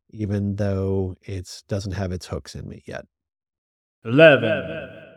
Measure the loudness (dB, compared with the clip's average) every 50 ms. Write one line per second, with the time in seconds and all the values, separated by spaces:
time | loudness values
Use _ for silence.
0 | _ _ -8 -6 -4 -2 -2 -2 -2 -2 -2 -2 -2 -2 0 0 0 0 0 0
1 | -2 -4 -6 -10 -12 -10 -10 -10 -10 -12 -16 -14 -8 -6 -6 -4 -4 -6 -6 -4
2 | -4 -4 -6 -6 -8 -8 -10 -10 -10 -12 -14 -14 -12 -14 -14 -16 -14 -14 -14 -14
3 | -14 -16 _ _ _ _ _ _ _ _ _ _ _ _ _ _ _ _ _ _
4 | -6 2 6 10 10 10 10 8 4 0 -2 -2 -4 -8 -10 -12 -12 -14 -18 -20
5 | -20 -20 -20